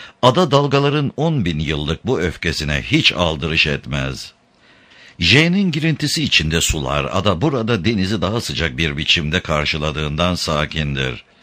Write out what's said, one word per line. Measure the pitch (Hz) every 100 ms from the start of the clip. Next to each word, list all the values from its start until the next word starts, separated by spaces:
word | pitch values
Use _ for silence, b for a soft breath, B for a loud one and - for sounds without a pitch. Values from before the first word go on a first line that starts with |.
| B B
Ada | 123 151 180
dalgaların | 139 143 139 143 147 139 -
on | 160 151
bin | 87 76
yıllık | 76 76 73 78 -
bu | 123
öfkesine | 87 - 87 - 76 73
hiç | - 160 -
aldırış | - 87 78 78 80 78
etmez. | 71 - 69 67 62 - _ _ _ B B B B B B
J'nin | 85 127 165 185 190
girintisi | 156 160 147 147 -
içinde | 139 - 78 80
sular, | - 80 65 71 69
ada | 80 101 87
burada | 147 135 113 117
denizi | 85 110 92 107
daha | 90 117
sıcak | - 71 82 64
bir | 80 71
biçimde | 78 - 76 87
karşıladığından | - 76 73 80 76 76 76 76 87
sakindir. | 87 - 76 76 82 76 67 65 60 - B